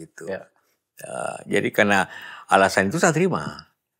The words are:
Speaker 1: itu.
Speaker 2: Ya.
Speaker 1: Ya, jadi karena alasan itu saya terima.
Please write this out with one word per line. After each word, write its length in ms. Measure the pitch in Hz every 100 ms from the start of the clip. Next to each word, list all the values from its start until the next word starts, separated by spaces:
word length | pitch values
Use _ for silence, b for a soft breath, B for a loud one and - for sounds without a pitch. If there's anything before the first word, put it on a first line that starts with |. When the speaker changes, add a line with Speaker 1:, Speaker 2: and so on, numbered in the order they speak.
Speaker 1:
itu. 220 | 80 - 82
Speaker 2:
Ya. 220 | 95 - _ _ _ _ -
Speaker 1:
Ya, 180 | - - - - -
jadi 200 | 98 107
karena 420 | - 104 98 87 B B B -
alasan 420 | 98 95 - 98
itu 80 | 160
saya 120 | 180
terima. 600 | 156 185 101 73 76 - _ _